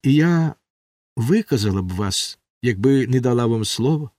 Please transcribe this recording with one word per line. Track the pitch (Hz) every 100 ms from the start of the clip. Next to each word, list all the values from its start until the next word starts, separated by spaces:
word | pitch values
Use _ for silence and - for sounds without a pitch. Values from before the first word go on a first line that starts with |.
і | 135
я | 147 170 170 160 - _ _ _ _ _ -
виказала | 117 208 214 131 104 98
б | 92
вас, | 92 101 - - - _ _
якби | 123 98 123 139 123
не | 127
дала | 123 120 120
вам | 113 104
слова | - 123 156 143